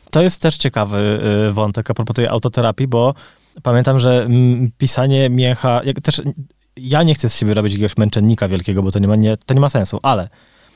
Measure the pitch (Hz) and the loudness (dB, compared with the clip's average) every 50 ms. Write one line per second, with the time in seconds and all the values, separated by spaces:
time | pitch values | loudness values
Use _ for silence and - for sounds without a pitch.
0 | _ _ - 151 175 185 175 - - 160 147 - - 135 - 110 107 101 104 101 | _ _ 0 2 2 2 0 0 -2 -2 -2 -2 -4 -4 -2 -2 -4 -2 -2 -2
1 | 104 104 107 104 107 107 104 104 107 107 101 107 107 107 101 - 107 - 113 - | 0 0 0 0 0 0 0 0 0 0 0 0 -2 -2 -2 -4 -4 -4 -4 -4
2 | 113 110 117 - 120 110 - 117 - 123 - - 120 113 104 - 131 135 123 117 | -4 -4 -2 -2 -2 0 0 -2 -2 -2 -2 0 0 0 0 -2 -2 -2 0 0
3 | 120 131 139 - - - _ _ _ _ _ - - 123 120 120 123 139 131 135 | 2 0 0 -4 -8 -20 _ _ _ _ _ -8 -2 0 2 2 2 2 2 2
4 | 120 127 123 127 110 120 120 123 127 123 123 120 127 117 - - 143 131 - - | 2 2 2 2 2 2 2 4 4 4 2 2 0 -2 -2 -2 -2 -2 0 0
5 | 127 139 135 135 135 127 123 127 127 123 123 - - 131 120 123 - 135 135 - | 0 2 2 2 2 2 2 2 0 0 0 0 0 0 0 0 -2 -4 -6 -4
6 | - - - - 143 143 127 - 135 - _ _ _ _ _ - 127 127 143 151 | -4 -4 -4 -4 -4 -6 -8 -8 -12 -18 _ _ _ _ _ -14 -6 -2 0 2
7 | 170 160 151 - - 117 - - 107 104 107 107 104 107 101 101 107 104 - - | 2 2 2 0 -2 -2 -2 -2 -2 0 0 0 0 0 0 -2 -2 -2 0 0
8 | 110 101 - 110 104 110 113 - 107 92 95 90 87 - 98 98 95 95 92 101 | 0 0 2 2 2 2 2 2 0 -2 -2 -4 -4 -2 -2 -2 -2 -2 0 0
9 | 98 98 107 107 107 110 110 - _ - 131 135 139 139 - 123 98 - - 110 | 0 2 2 2 2 2 0 -2 _ 0 2 2 2 2 2 0 -2 -2 -4 -4
10 | - 135 127 101 87 98 - _ _ _ _ _ _ _ _ | -2 0 0 0 -2 -6 -12 _ _ _ _ _ _ _ _